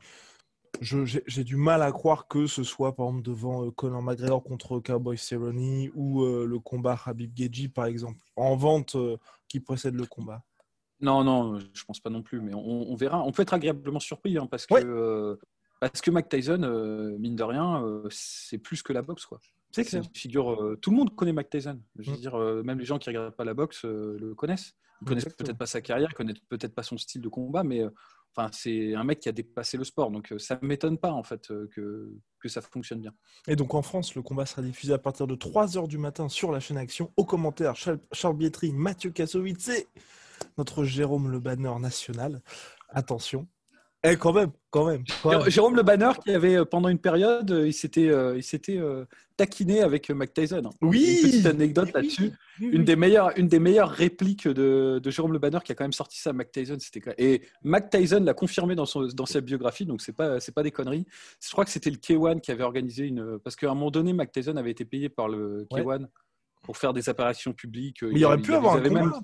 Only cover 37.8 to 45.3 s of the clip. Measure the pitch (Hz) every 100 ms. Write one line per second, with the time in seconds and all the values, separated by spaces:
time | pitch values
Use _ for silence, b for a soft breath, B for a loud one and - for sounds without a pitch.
37.8 | 180 160 - - 180 151 160 - 165 139
38.8 | 185 185 185 170 160 185 190 175 240 240
39.8 | - B B B B B B - 135 -
40.8 | 139 131 143 143 135 127 127 127 135 120
41.8 | 123 - - 117 135 135 B B B B
42.8 | - 139 135 120 - 135 165 _ _ b
43.8 | b _ 160 170 170 196 180 - _ 147
44.8 | 160 143 123 - 156